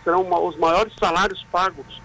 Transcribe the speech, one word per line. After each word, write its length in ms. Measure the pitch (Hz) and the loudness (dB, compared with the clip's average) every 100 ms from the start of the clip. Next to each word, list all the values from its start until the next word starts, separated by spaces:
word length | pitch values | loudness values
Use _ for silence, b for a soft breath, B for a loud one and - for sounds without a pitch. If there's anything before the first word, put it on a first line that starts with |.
| - | 0
Serão 160 | 180 | 2
uma, 180 | 185 170 | 2 0
os 160 | 175 160 | 0 0
maiores 360 | 165 175 220 - | 2 2 0 -2
salários 480 | 196 170 208 190 - | 0 2 0 -2 -4
pagos 500 | 175 185 151 127 - | -2 0 -4 -14 -18